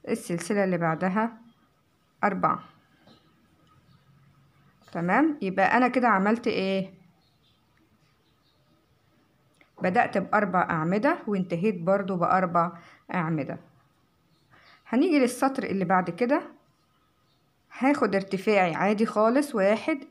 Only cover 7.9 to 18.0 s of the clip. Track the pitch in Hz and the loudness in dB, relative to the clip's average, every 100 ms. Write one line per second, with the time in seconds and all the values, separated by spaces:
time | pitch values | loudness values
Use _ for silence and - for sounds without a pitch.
7.9 | _ _ _ _ _ _ _ _ _ _ | _ _ _ _ _ _ _ _ _ _
8.9 | _ _ _ _ _ _ _ _ - 185 | _ _ _ _ _ _ _ _ -4 0
9.9 | 208 - 202 - 208 208 180 - 165 160 | 2 2 0 0 0 2 0 0 0 0
10.9 | 202 269 349 - 196 185 170 214 180 165 | 0 0 -2 -4 -4 -2 -2 -2 -2 0
11.9 | 196 190 185 170 190 185 175 170 175 - | 0 -2 -2 2 2 2 0 -2 -4 -20
12.9 | - - 180 160 160 131 - - _ _ | -20 -8 -4 -2 -4 -4 -10 -16 _ _
13.9 | _ _ _ _ _ _ _ - - - | _ _ _ _ _ _ _ -20 -20 -4
14.9 | 233 359 294 247 - 269 269 196 196 185 | 0 4 4 2 0 -2 -2 -4 -2 2
15.9 | 185 180 170 240 302 - - _ _ _ | 0 0 -4 -2 -2 -4 -20 _ _ _
16.9 | _ _ _ _ _ _ _ _ - 262 | _ _ _ _ _ _ _ _ -2 0
17.9 | 277 | 2